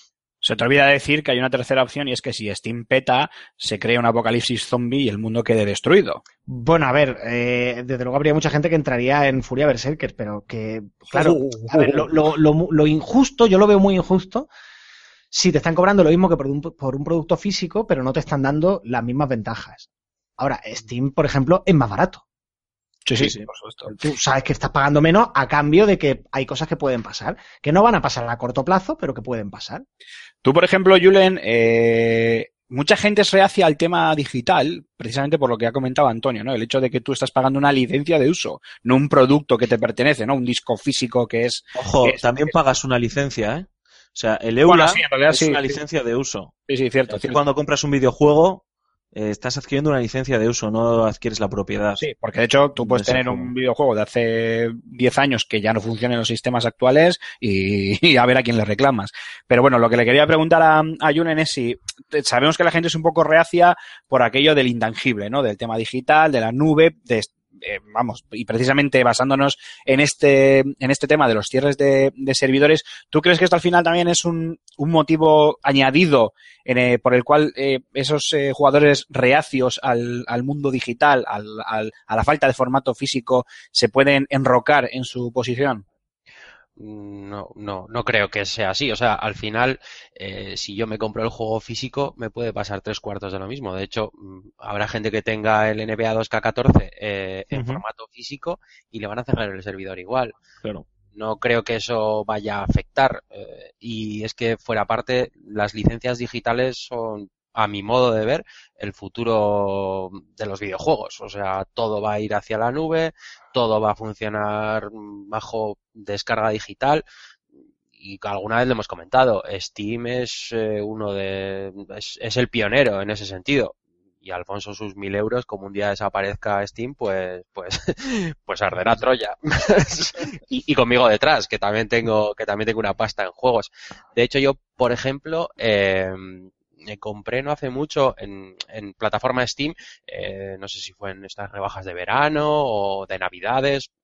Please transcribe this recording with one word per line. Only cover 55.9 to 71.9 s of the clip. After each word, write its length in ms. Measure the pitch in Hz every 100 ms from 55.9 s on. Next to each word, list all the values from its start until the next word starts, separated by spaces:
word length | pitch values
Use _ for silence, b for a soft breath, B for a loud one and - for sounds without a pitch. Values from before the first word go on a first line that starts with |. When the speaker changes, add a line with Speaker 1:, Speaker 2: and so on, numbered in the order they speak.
| 110 123
Speaker 1:
en 40 | 120
los 100 | 110
sistemas 380 | 113 127 123 113
actuales 540 | - 127 143 170 175 B B
y, 640 | 117 95 95 202 196 104
<laughs> 100 | 175
y 20 | 127
a 100 | 123
ver 100 | 127
a 60 |
quién 140 | 120 117
le 80 |
reclamas. 480 | 107 104 139 117 98 B B B B
Pero 160 | 120
bueno, 160 | 135 127
lo 100 | 117
que 80 | 120
le 80 |
quería 220 | 117 135 151
preguntar 340 | 160 160 165
a, 200 | 160 156
a 320 | 156 160 156
Julen 240 | 147 170 156
es 140 | 156
si, 260 | - 120 120 - - -
te-, 160 | 147
sabemos 320 | - 123 147 160
que 80 |
la 80 | 170
gente 160 | 165 170
es 80 | 160
un 60 |
poco 200 | 160 160
reacia 540 | 151 160 165 175 175 170 B B -
por 160 | 127
aquello 320 | 117 131 151 147
del 100 | 127
intangible, 640 | 120 110 113 135 107 101
¿no? 100 | 135
Del 120 | 123 101
tema 200 | 117 113
digital, 560 | 113 127 127 151 160
de 80 | 131
la 100 | 110
nube, 460 | 123 156 151 165 -
de, 180 | - 113 - _ _ _
eh, 160 | 92 98 104
vamos, 320 | 107 120 - _
y 160 | 110 113
precisamente 580 | 113 127 135 143 131
basándonos 540 | 120 113 131 135 139 - B B
en 160 | B 135
este, 600 | 147 - 143 139 135 135
en 300 | 135 - 131
este 160 | 139 139
tema 220 | 156 131
de 60 |
los 140 | 107 104
cierres 280 | 127 143 139
de, 340 | 139